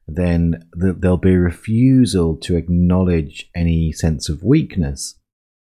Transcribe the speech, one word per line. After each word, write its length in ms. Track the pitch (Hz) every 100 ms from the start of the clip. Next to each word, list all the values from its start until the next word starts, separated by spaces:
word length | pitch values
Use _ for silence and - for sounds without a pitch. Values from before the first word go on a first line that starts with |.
| -
then 560 | 78 87 85 85 82 - 85
th-, 180 | 95 87
there'll 180 | 92 90
be 160 | 92
a 60 | 92
refusal 1000 | 87 82 - 110 127 131 120 95 82 80
to 180 | - 87
acknowledge 960 | 80 87 87 90 92 85 73 - - 87
any 360 | 85 82 80
sense 380 | 76 82 76 -
of 140 | 76
weakness. 760 | 92 156 139 101 73 69 - - _ _ _ _ _